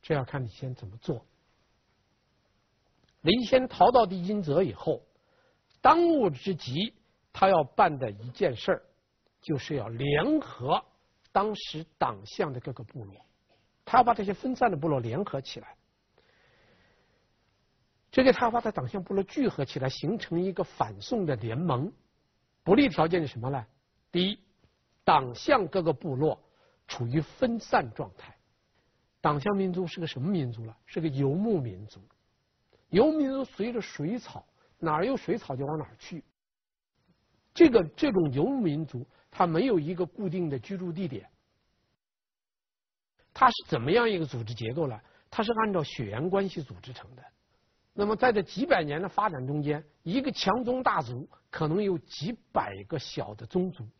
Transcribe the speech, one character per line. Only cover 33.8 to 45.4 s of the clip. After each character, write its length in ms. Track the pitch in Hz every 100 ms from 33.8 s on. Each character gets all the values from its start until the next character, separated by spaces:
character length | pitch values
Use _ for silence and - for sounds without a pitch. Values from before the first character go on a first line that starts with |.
水 360 | 190 - 170 127
草， 280 | - - - _ _ _
哪 160 | 160
儿 100 | 156
有 120 | 202 269
水 200 | - 220
草 200 | - 131
就 100 | 139
往 100 | 156
哪 80 |
儿 120 | - -
去。 260 | - 165 - _ _ _ _ _ _ _ _ _ _ _ _
这 160 | - 330
个， 140 | 226 165 -
这 160 | 302
种 200 | 190 160
游 120 | 131
牧 160 | 185 277
民 260 | 196 147 160
族， 180 | 123 127 _ _
它 160 | - 180
没 200 | 160 262
有 120 | 196
一 140 | 147
个 120 | 175 175
固 220 | - 196
定 200 | 180 170
的 80 | 139
居 180 | - 196
住 140 | 180
地 160 | 165 185
点。 200 | 120 - _ _ _ _ _ _ _ _ _ _ _ _ _ _ _ _ _ _ _ _
它 160 | - -
是 40 | - -
怎 160 | 139
么 80 | 117
样 180 | 208 233
一 80 | 190
个 80 |
组 200 | 151 123
织 100 | 110
结 180 | 120 113
构 140 | 131 151
呢？ 120 | 110 - _ _
它 140 | -